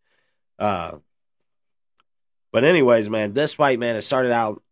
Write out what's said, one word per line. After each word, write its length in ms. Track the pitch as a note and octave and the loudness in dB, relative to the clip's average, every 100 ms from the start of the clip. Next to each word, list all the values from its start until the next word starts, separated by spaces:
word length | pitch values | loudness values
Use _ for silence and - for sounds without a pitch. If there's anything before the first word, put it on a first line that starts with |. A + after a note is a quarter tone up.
| _ _ _ _ _ - | _ _ _ _ _ -6
Uh, 380 | G#2 F2+ E2 D#2 _ _ _ _ _ _ _ _ _ _ _ _ _ _ _ | -4 -4 -8 -14 _ _ _ _ _ _ _ _ _ _ _ _ _ _ _
but 120 | A2 | 2
anyways, 440 | C#3+ F3 B2+ A2+ G#2 | 4 4 4 4 2
man, 240 | A2 G#2 | -2 -2
this 200 | A#2+ D3+ | -2 -4
fight, 260 | - C#3+ A#2+ | 0 0 0
man, 160 | A#2+ | -2
it 80 | A2 | -6
started 300 | - C3 B2 | -4 -2 0
out 280 | A#2 A2 - _ | 0 -2 -6 _